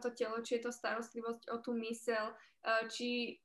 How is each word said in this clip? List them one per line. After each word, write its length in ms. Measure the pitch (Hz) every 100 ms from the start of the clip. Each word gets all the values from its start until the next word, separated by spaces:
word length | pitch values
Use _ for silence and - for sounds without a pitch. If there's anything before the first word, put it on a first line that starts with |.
to 80 | 247
telo, 320 | - 220 226
či 160 | 226 233
je 40 | 240
to 60 |
starostlivosť 800 | 233 - 220 233 233 226 233 -
o 40 | 233
tú 160 | 247 233
myseľ, 560 | 226 226 240 220 220
eh, 560 | - - _ 220 226 226
či 480 | - 240 240 240 -